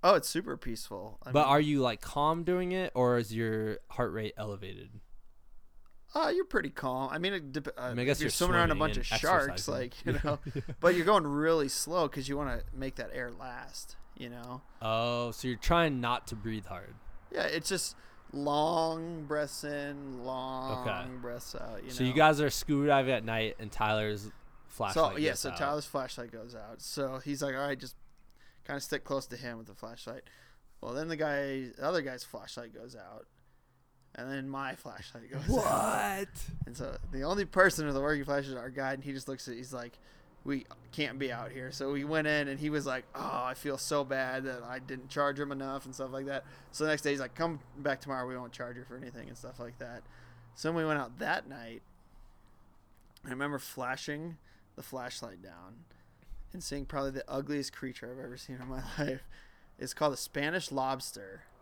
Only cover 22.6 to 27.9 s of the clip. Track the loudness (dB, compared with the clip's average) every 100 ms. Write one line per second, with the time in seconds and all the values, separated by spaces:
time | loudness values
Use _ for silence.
22.6 | 2 2 6 6 6 2 2 0 0 -2
23.6 | -6 0 4 4 2 -2 -6 -12 -18 -18
24.6 | -18 -4 0 4 4 4 0 2 -2 0
25.6 | 0 0 -2 -4 -4 -8 -10 -10 -12 -12
26.6 | -14 -12 -8 -2 -2 -2 -4 -2 0 0
27.6 | -2 -2 -6